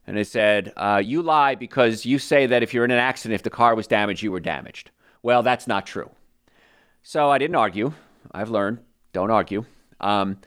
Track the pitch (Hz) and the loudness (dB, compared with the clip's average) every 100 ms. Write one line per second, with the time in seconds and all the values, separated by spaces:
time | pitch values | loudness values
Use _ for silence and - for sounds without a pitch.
0 | - 104 101 120 104 104 95 - 101 101 | -8 -6 -4 2 2 2 -2 -4 0 2
1 | 101 156 165 156 139 120 120 135 117 110 | 0 -2 0 2 2 0 -4 2 2 2
2 | 120 139 - 143 131 123 113 123 120 123 | -2 -2 0 0 2 2 0 0 2 2
3 | 127 127 113 104 - - 120 110 104 107 | 0 -2 -6 -6 -6 2 2 2 0 0
4 | 104 98 107 92 85 71 62 - - _ | 0 -4 -6 -6 -6 -8 -10 -20 -20 _
5 | _ _ 120 123 120 123 - 101 - 92 | _ _ 2 2 4 0 -2 -4 -4 -10
6 | 60 _ _ _ _ _ _ _ _ _ | -12 _ _ _ _ _ _ _ _ _
7 | - 156 143 139 151 165 107 95 117 156 | -8 0 2 2 2 2 0 0 -4 -6
8 | _ _ - 92 110 110 101 117 _ _ | _ _ -16 -10 -4 -2 -2 -4 _ _
9 | _ 92 101 110 87 101 120 _ _ - | _ -4 2 2 0 -4 -8 _ _ -8
10 | 101 104 98 98 | -2 0 -2 -6